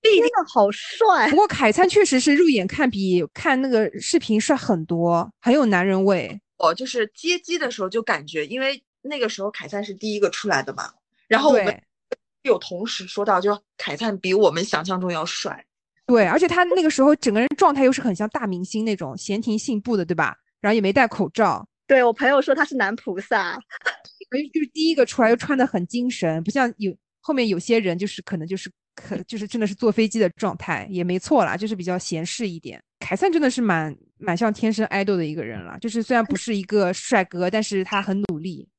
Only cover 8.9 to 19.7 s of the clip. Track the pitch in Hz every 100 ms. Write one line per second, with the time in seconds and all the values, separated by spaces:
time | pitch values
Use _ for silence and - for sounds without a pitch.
8.9 | _ 269 294 220 220 202 - 165 202 208
9.9 | 196 214 208 196 - 208 151 - 95 -
10.9 | _ _ _ _ 226 294 247 190 - _
11.9 | _ _ - _ _ 269 185 - 180 226
12.9 | - 185 - 208 185 202 208 _ - -
13.9 | 143 220 196 185 190 190 160 - 156 180
14.9 | 185 180 165 165 - 165 - _ _ _
15.9 | _ - 233 185 262 370 349 359 370 311
16.9 | - 277 294 247 208 262 - 359 277 262
17.9 | 262 240 175 214 294 220 180 190 214 220
18.9 | 196 143 185 - 202 226 214 -